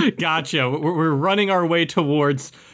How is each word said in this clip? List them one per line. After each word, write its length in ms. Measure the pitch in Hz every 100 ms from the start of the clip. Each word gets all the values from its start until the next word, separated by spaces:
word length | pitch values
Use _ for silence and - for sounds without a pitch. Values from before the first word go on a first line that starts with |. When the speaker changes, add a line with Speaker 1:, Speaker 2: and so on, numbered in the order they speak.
| 285
Speaker 1:
<laughs> 60 | -
Speaker 2:
Gotcha. 500 | 165 160 - 156 127
We're, 260 | 147 147 170
we're 160 | 160
running 380 | 139 180 202 202
our 160 | 185 170
way 200 | 170 165
towards 680 | - 147 147 143 139 - - -